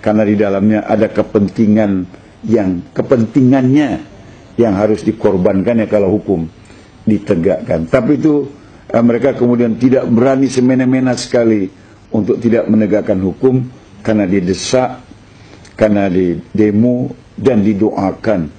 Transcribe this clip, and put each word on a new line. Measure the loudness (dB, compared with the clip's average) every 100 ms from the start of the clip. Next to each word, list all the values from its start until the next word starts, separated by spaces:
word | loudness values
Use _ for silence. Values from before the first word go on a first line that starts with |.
Karena | 0 0
di | 2 2
dalamnya | 0 0 0 0
ada | 0 0 0
kepentingan | -2 -2 0 -2 0 2 2 0 -2 -6 -14 -20 -14
yang, | -2 0 0 -4 -8
kepentingannya | -8 0 0 2 2 4 4 2 2 0 -4 -10 -20 -20 -20 -14 -2
yang | 0 2
harus | 0 0
dikorbankan | -2 -2 0 0 0 0 0 0
ya | 0
kalau | 0 0 0
hukum | -2 -4 -4 -12 -20 -20 -20 -8 -2
ditegakkan. | -2 -2 -2 0 -2 -4 -4 -2
Tapi | -2 0 0
itu, | 2 0 -2 -12 -20 -20 -4
eh, | 0
mereka | 2 2 0
kemudian | 0 0 2 0 0
tidak | 2 2 2
berani | 2 2 2 0
semena-mena | 0 0 2 0 0 0 -4
sekali | -2 0 2 0 -2 -10 -20 -20 -6
untuk | -4 -2 0
tidak | 2 0 2
menegakkan | 0 2 0 -2 -2
hukum | -2 0 0 0 -4 -12 -20 -12 -2
karena | -2 0
didesak, | -2 -2 -4 -2 -2 -2 -6 -20 -20 -20 -20 -20 -20 -20
karena | -2 2 2 0
di | 0 0 -2 -6
demo | 0 2 2 2 0 -4 -10 -18
dan | -4 0 2 0
didoakan | 0 0 0 -4 -4 -4 -2 -4